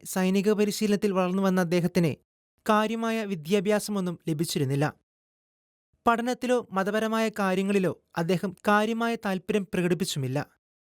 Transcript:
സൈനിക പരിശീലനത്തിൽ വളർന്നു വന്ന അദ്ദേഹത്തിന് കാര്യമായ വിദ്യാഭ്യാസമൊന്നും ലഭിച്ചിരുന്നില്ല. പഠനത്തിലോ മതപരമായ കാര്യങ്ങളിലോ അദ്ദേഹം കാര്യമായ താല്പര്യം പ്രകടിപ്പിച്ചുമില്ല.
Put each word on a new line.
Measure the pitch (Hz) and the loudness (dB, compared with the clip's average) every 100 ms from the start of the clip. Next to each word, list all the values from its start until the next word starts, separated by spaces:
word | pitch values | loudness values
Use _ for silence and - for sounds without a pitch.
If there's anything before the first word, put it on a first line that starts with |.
സൈനിക | - 190 185 196 196 | -6 -2 2 2 2
പരിശീലനത്തിൽ | 208 208 202 214 208 208 | 2 2 0 0 2 0
വളർന്നു | 185 180 190 | 0 0 2
വന്ന | 196 185 | 2 2
അദ്ദേഹത്തിന് | 175 175 175 190 170 - _ _ _ _ - | 2 2 2 2 0 0 _ _ _ _ 0
കാര്യമായ | 214 214 226 226 226 | 2 2 -2 -4 -4
വിദ്യാഭ്യാസമൊന്നും | 208 190 151 208 196 208 - 202 180 170 - | -4 -6 0 0 2 0 0 -4 -4 -4 -4
ലഭിച്ചിരുന്നില്ല. | 151 160 175 135 139 147 - _ _ _ _ _ _ _ _ _ _ - | -2 -2 -2 0 0 -2 -4 _ _ _ _ _ _ _ _ _ _ 0
പഠനത്തിലോ | 226 233 247 247 247 - | 2 0 -2 0 0 0
മതപരമായ | 185 190 214 220 220 220 | -2 0 0 0 0 -2
കാര്യങ്ങളിലോ | 208 196 185 196 202 180 - _ - | -2 -2 0 2 2 0 -2 _ -4
അദ്ദേഹം | 170 190 196 190 - | 0 0 -2 -4 2
കാര്യമായ | 208 220 226 233 | 2 2 -2 -2
താല്പര്യം | 233 208 190 - 214 | -2 -4 -4 -2 -2
പ്രകടിപ്പിച്ചുമില്ല. | 196 185 175 170 190 151 131 135 - _ _ _ _ | -2 0 0 0 -2 -4 -4 -4 -6 _ _ _ _